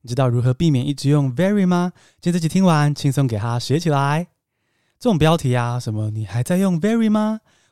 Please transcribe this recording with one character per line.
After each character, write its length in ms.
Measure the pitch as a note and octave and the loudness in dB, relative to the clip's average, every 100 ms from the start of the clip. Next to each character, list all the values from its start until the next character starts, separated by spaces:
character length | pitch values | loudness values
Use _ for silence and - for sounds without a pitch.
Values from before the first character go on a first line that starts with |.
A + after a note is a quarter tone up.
你 60 | A#2 | -6
知 40 | |
道 140 | B2 B2+ | -2 0
如 140 | A#2+ | 2
何 100 | B2 | 0
避 180 | B2+ E3+ | 2 2
免 160 | C3 C#3+ | 2 -2
一 60 | |
直 160 | C#3 C3+ | -4 0
用 260 | D3 C3+ | 2 0
very 320 | B2 F#3 G#3 F3+ | 0 0 2 2
吗？ 280 | F3 F3+ _ _ _ | 2 -2 _ _ _
今 100 | F3+ | -4
天 40 | |
这 40 | F3 | -2
集 80 | E3 | 0
听 160 | F#3 | 2
完， 320 | F#3+ D#3 D3 | 4 4 2
轻 160 | C#3+ C#3+ | 0 -2
松 160 | C3+ C3+ | 0 0
给 120 | G#2+ | -2
它 200 | A#2 A#2+ | -2 -4
学 220 | - C#3+ | -2 -2
起 80 | E3+ | 0
来。 380 | C#3 C#3 D3+ F3 _ _ _ _ _ _ _ | 0 0 -2 -6 _ _ _ _ _ _ _
这 100 | B3 | 0
种 80 | E3+ | 2
标 180 | D#3 | 2
题 220 | E3 B2+ B2 | 2 0 0
啊， 240 | A#2+ B2 | -2 -4
什 140 | A#2 | -6
么 160 | G#2+ A2 | -4 -4
“你 140 | A2 G#2+ | -6 -6
还 160 | A#2 | -6
在 160 | B2 F3+ | -2 0
用 200 | G3 E3+ | 0 0
very 300 | G3+ A#3 A3 | 0 2 2
吗？” 320 | G#3+ G#3+ A3 _ _ _ | 2 0 -4 _ _ _